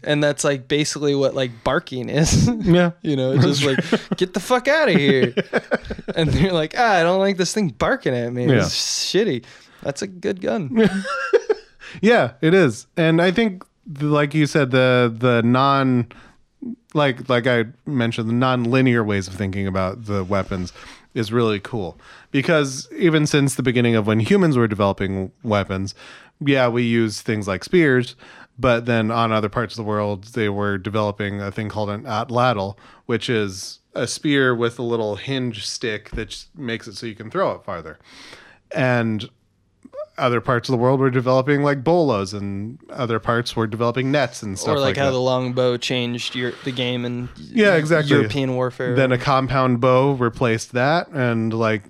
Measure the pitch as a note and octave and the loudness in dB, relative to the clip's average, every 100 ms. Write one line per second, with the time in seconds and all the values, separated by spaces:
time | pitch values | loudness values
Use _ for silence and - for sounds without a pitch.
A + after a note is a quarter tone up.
0 | - D3 D3 C#3+ D3+ C#3 A#2 D3 D3+ D#3 | -2 0 2 0 0 -2 -2 -2 -2 -2
1 | D3 C#3+ C3+ C3+ C3 A#2 - D3 - B2+ | 0 2 0 0 -4 -4 -2 -2 -2 -8
2 | A#2 B2+ D#3+ - A#3+ A#3 F#3+ F3 F3 E3+ | -2 0 4 4 4 2 4 4 4 0
3 | E3 C#3 B2+ C3+ B2+ C#3 C#3+ C3+ - G#3+ | -2 0 2 4 4 2 0 0 0 -2
4 | - F#3+ F3+ G3+ - B3 B3 D#4 D4 E3+ | -2 -2 -2 -2 0 0 2 2 4 4
5 | C#3+ C3+ - B2 - E3 - - - - | 4 4 2 0 -2 -4 -2 -4 -4 -10
6 | - F#3 D#3 C3 F#3 F3 D#3 - A#3+ F#3+ | -8 -2 0 2 2 2 -2 0 2 4
7 | E3 F#3+ G3 F#3 F3+ - F#3+ - E3 B3+ | 4 4 2 0 -2 -2 -2 0 -2 0
8 | D#3+ B2 A#2+ B2 B2 B2 F#2 - - - | 0 -2 -2 0 4 4 2 -2 -4 -4
9 | - F3+ G#3+ B2+ - - - - - C#3+ | -2 0 0 -2 -6 -18 -20 -12 -10 -8
10 | G3+ F3+ F3 F#3+ - A3+ D3 A3+ A3 F#3+ | -10 -8 -6 -4 -4 -4 -2 2 2 2
11 | D#4+ C#5 C5+ A#4 - G#4+ - _ - - | -4 -6 0 0 0 -6 -8 _ -20 0
12 | G3+ A#3 B2+ - D#3+ F#3+ D#3 G#2+ - - | 4 4 2 0 2 4 4 2 -6 0
13 | D#3+ E3 F3+ F3+ A3+ F#3 - _ - C#3+ | 2 4 4 2 0 -2 -12 _ -16 -6
14 | D3 D3 D3 D3+ C#3+ D#3+ C3+ B2+ B2+ B2 | 0 2 2 2 2 2 2 4 4 4
15 | B2 A2+ B2+ A#2+ A#2 B2+ C3+ C#3 C3 B2 | 2 2 2 4 4 4 4 4 2 0
16 | A#2 - - _ _ _ B3 - _ D#3 | -2 -8 -20 _ _ _ -14 -14 _ 0
17 | C#3+ C3 B2+ B2 B2 A#2+ A2 - - C#3 | 0 0 0 0 2 2 0 -6 -6 -2
18 | A#2 A#2 A2 A#2+ C3 B2+ A#2 C3 C3 A#2+ | -2 -2 -2 0 2 0 2 2 4 2
19 | G#2 G2+ F2+ F#2+ G2 G2+ G2 F#2+ F#2 G#2+ | 2 -2 -4 -4 -4 -4 -4 -2 -4 -6
20 | G#2+ G2+ F#2 G2 F#2 F#2+ F2+ - - - | -6 -6 -2 -2 -2 -6 -8 -12 -20 -20
21 | _ - G#2 A#2 A2+ G#2 - A#2+ F2+ - | _ -8 -2 0 0 -2 -6 -8 -8 -12
22 | - - - C#3 C3+ D#3+ C#3 C3 - - | -20 -20 -6 -2 2 2 2 -4 -12 0
23 | F#3+ D#3 D3+ D3+ C#3 - C3 A#2+ A#2+ A2+ | 2 4 2 2 2 0 0 2 2 2
24 | G#2 G#2+ G#2+ G3+ F3 B2+ A#2 G#2 G2+ G2 | 2 0 2 4 4 4 2 2 0 0
25 | F#2+ F#2+ F#2+ - A#2 G#2 F#2+ F#2+ G2+ - | -4 -4 -6 -8 -2 0 0 -4 -6 -10
26 | - - - - C#3 C3+ B2 A#2 A#2+ A#2 | -20 -20 -20 -6 0 2 2 2 2 2
27 | A2+ G#2 - G#2+ G2+ F#2 - F#3 D#3 B2+ | 0 -2 -4 -4 -4 -6 0 2 4 4
28 | A#2+ - - - - - B2+ A#2 A#2+ A#2 | 0 -6 -20 -20 -20 -2 0 2 2 0
29 | A2 A#2 A#2 A2 G#2 B2 - - G#2+ G#2 | 0 0 0 0 -2 -4 -6 -6 -6 -4
30 | G#2 G2+ G2+ - G#2+ G2+ G2+ G2 F#2 G#2+ | -2 -6 -8 -4 -2 -2 -2 -4 -4 -2
31 | G#2 G2+ G2+ G2+ G2 G2 G#2+ G#2 G#2 G#2 | -2 -2 -6 -6 -8 -8 -8 -6 -6 -6
32 | A#2+ G#2+ A#2 A#2+ B2+ G#2+ G2 G2+ - - | -6 -6 -2 0 0 0 -4 -8 -18 -16
33 | - A#2 - A#2 G2+ F#2 - - _ - | -6 -4 -2 -2 -4 -6 -14 -18 _ -6
34 | B2 - D#3+ C#3+ C3 A#2+ A#2 A#2 A#2+ A#2 | -6 -4 -2 2 2 0 -2 -4 -4 -4
35 | G#2+ G2 - C3+ B2 G#2 - - A#2+ G#2 | -4 -6 -6 -6 -6 -8 -10 -8 -6 -8
36 | G#2+ - G#2+ - - E3 B2+ A2+ A#2 G2+ | -8 -10 -10 -12 -18 -14 -10 -10 -10 -14
37 | A#2+ G#2+ A2 E3+ F3 F#2 - F2+ D#2+ D2+ | -12 -12 -8 -2 -2 -4 -8 -12 -12 -18
38 | _ - - - - - _ - C3 B2 | _ -20 -20 -20 -20 -20 _ -2 0 0
39 | A2+ A2 G#2 _ _ _ _ _ - - | 0 -4 -8 _ _ _ _ _ -20 -16
40 | D5+ - C3+ A#2+ A2+ A#2+ - B2 B2 C3+ | -14 -4 -2 0 0 -2 -2 0 2 2
41 | C3+ B2+ B2 C3 C3 C#3+ C#3+ C#3 B2+ F3 | 2 0 0 0 2 0 0 0 2 2
42 | D3+ G#2+ G2 G2+ G2+ G2 G#2+ C3+ - C#3+ | 2 0 -2 -6 -8 -8 -8 -12 -16 -8
43 | B2 A2+ - A#2 B2 - A2 A2 A#2+ A#2+ | -4 -2 0 -2 -2 -2 -4 -2 -2 -2
44 | C3 D3 B2+ - G#2+ F#2 - D3+ C3+ C3 | 0 0 0 -4 -10 -6 -4 0 0 0
45 | C#3 C3 B2+ B2+ B2+ B2+ B2+ B2 - B2+ | 0 0 0 0 -2 0 0 0 -2 -4
46 | A#2+ A#2+ - C3 B2 - - B2+ B2 B2 | -4 -6 -8 -6 -6 -6 -8 -6 -4 -4
47 | B2 A#2+ B2 - - - G#3 F3 D3+ D#3+ | -6 -8 -10 -14 -6 2 4 4 2 2
48 | D3 D3 A2 C#3 C3 B2+ B2+ - B2+ B2 | 4 2 2 -2 -2 -2 -4 -4 -2 2
49 | C3 B2 C3+ C3+ C3 C3 B2+ A#2+ C3 B2+ | 2 2 2 0 2 0 2 2 4 4
50 | C3+ C3+ A#2+ - B2 A2+ - B2 C3 E3 | 4 2 0 0 0 0 -2 -2 2 0
51 | - D3+ B2 A#2 A2+ A2+ A2+ G#2+ - | -2 -2 0 0 -2 0 0 -2 -4